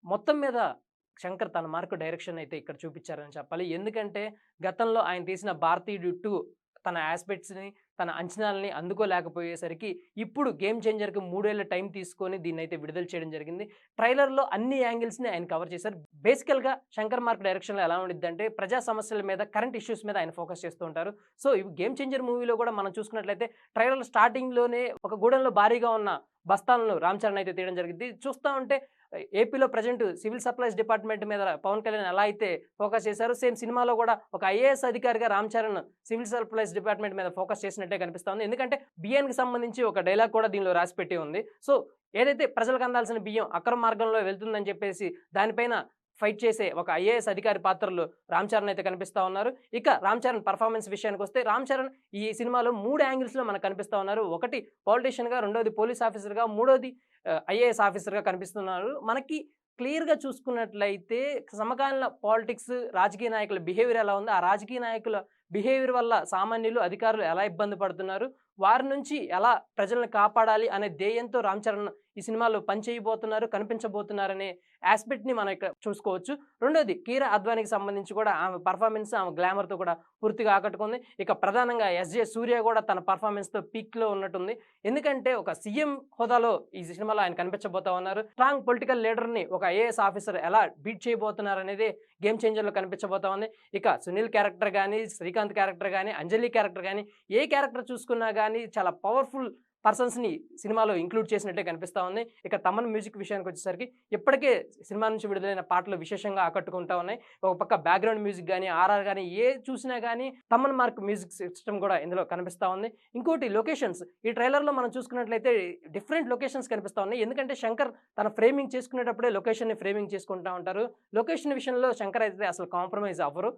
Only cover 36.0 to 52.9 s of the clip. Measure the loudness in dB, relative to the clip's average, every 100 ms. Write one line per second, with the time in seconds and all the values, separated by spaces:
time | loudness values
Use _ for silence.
36 | -6 -6 -4 -4 -2 -2 -2 -2 -2 -2
37 | -2 -4 -4 -4 -4 -4 -6 -8 -6 -4
38 | -4 -6 -6 -4 -2 -2 -2 -2 -6 -14
39 | 0 2 2 0 0 0 -4 0 0 2
40 | 2 4 4 4 2 2 2 2 2 -2
41 | -4 -2 -2 -4 -6 _ 2 2 2 _
42 | _ 2 2 4 0 2 2 2 2 0
43 | 0 -2 -2 -2 0 0 0 2 2 2
44 | 2 2 0 -2 -4 -2 -2 -4 -4 -4
45 | -6 -6 _ 2 2 2 0 0 -4 _
46 | _ _ -2 2 2 2 0 -2 -2 2
47 | 4 2 0 0 0 2 2 2 0 0
48 | -4 -6 _ 0 2 2 2 -2 -2 -4
49 | -4 -2 0 0 -4 -4 _ 0 4 4
50 | 4 2 2 0 0 2 2 0 -4 -4
51 | -4 -2 -2 0 2 0 2 0 -2 -8
52 | _ -6 -4 -2 0 2 2 2 0